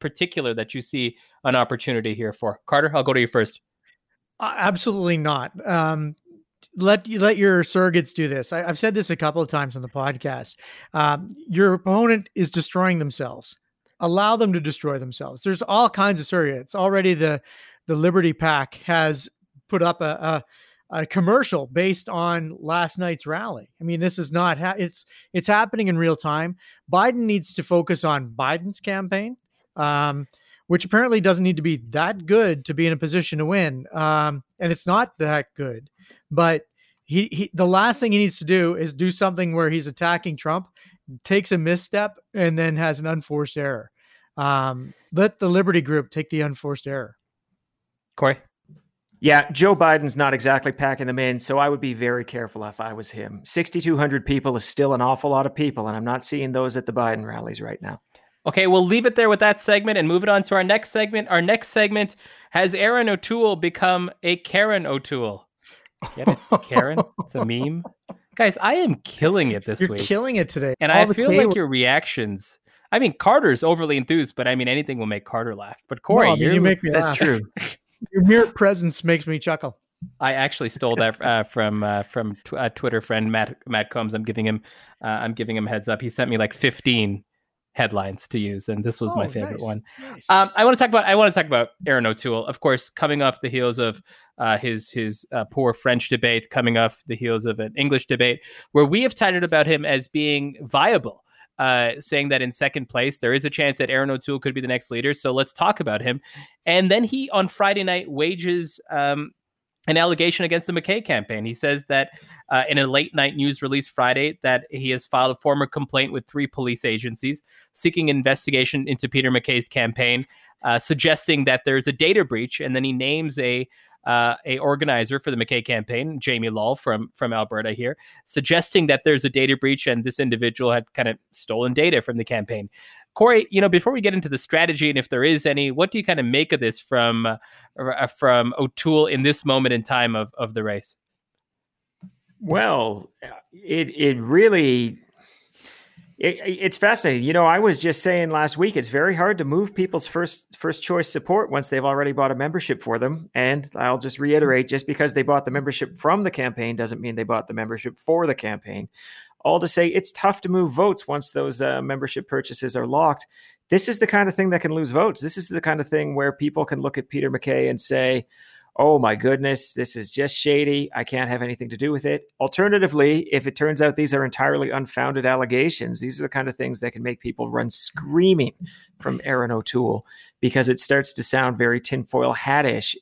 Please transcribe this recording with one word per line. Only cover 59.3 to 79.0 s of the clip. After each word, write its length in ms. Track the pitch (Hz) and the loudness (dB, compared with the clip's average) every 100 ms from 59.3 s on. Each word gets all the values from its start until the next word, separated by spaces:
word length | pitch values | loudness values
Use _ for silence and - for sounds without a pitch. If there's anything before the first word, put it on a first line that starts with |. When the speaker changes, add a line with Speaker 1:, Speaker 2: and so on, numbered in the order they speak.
| 208 | 6
Speaker 1:
that 200 | 208 202 | 4 2
segment 380 | - 202 214 208 | 2 2 2 0
and 80 | 160 | 2
move 160 | 180 | 2
it 60 | 208 | 4
on 140 | 202 | 2
to 100 | 190 | 4
our 100 | 196 | 0
next 260 | 185 214 220 | 4 2 2
segment. 380 | 220 208 214 214 | -2 -2 -2 0
Our 140 | 170 | 0
next 260 | 175 220 - | 2 0 0
segment 480 | 226 208 214 202 - - - - | 0 2 2 -2 -6 -20 -20 -4
has 240 | 175 185 | 0 2
Aaron 340 | 185 208 247 226 | 2 2 2 2
O'Toole 480 | 190 - 233 220 180 | -2 -2 0 2 2
become 540 | 170 - 185 180 180 - | -2 0 0 0 -2 -6
a 140 | 175 175 | -2 -2
Karen 500 | - - 214 202 151 | 0 0 2 0 -2
O'Toole. 600 | 139 - 135 113 98 _ _ _ - _ _ - - | -6 -4 -4 -4 -6 _ _ _ -20 _ _ -16 -2
Get 120 | 135 | 0
it? 100 | - - | 0 0
Speaker 2:
<laughs> 120 | 208 | -2
Speaker 1:
Karen? 360 | - 123 131 160 - - | 0 0 0 -2 -4 -6
It's 140 | - | -10
a 100 | 127 | -6
meme. 400 | 113 117 139 170 170 _ _ - _ - | -4 -2 -4 -6 -12 _ _ -20 _ 0
Guys, 200 | 220 - | 0 2
I 140 | 202 330 | 0 2
am 200 | 311 151 | 0 -2
killing 540 | - - 156 196 139 | -6 0 2 2 0
it 160 | 104 113 | -2 -4
this 140 | 104 | -2
Speaker 2:
You're 100 | 185 | -2
Speaker 1:
week. 120 | 104 | -2
Speaker 2:
killing 340 | - 202 262 220 | -2 -2 0 -2
it 120 | 165 | -2
today. 260 | 151 135 131 | -4 -4 -2
Speaker 1:
And 100 | 151 | 2
Speaker 2:
All 80 | 165 | 4
Speaker 1:
I 60 | |
Speaker 2:
the 100 | 208 | 4
Speaker 1:
feel 160 | 208 254 | 2 2
Speaker 2:
K 60 | 190 | 4
Speaker 1:
like 100 | 220 | 4
Speaker 2:
words. 80 | 190 | 2
Speaker 1:
your 100 | 151 | 0
reactions, 920 | 131 123 143 - - 107 98 - - _ _ - | 2 4 2 0 -4 -4 -6 -10 -20 _ _ -2
I 60 | 220 | 2
mean, 140 | 240 | 2
Carter's 500 | - 196 240 196 123 | 2 4 4 6 4
overly 360 | 160 170 160 139 | 2 2 2 -2
enthused, 360 | 127 160 139 | 2 2 0
but 140 | - 123 | -2 0
I 60 | |
mean, 140 | 127 123 | 0 2
anything 300 | 139 143 127 | 0 -2 -4
will 80 | 107 | -4
make 180 | 101 | -4
Carter 300 | - 117 117 | -6 -6 -6
laugh. 220 | 101 101 - - | -8 -12 -16 -12
But 140 | 123 | -12
Corey, 240 | - 220 175 | 2 4 6
Speaker 2:
No, 60 | |
I 20 | 151 | 4
mean, 60 | |
Speaker 1:
you're 100 | 160 | 4
Speaker 2:
you 60 | 180 | 4
make 200 | 180 185 | 4 4
me 80 | 160 | 2
Speaker 3:
That's 180 | 156 160 | 2 2
Speaker 2:
laugh. 80 | 143 | 2
Speaker 3:
true. 240 | 165 113 104 - | 2 2 -2 -10
Speaker 2:
<laughs> 180 | - - _ _ - | -10 -12 _ _ -4
Your 120 | 196 | 4
mere 220 | 185 226 226 | 6 8 6
presence 580 | - 202 190 170 - | 4 2 2 -2 -2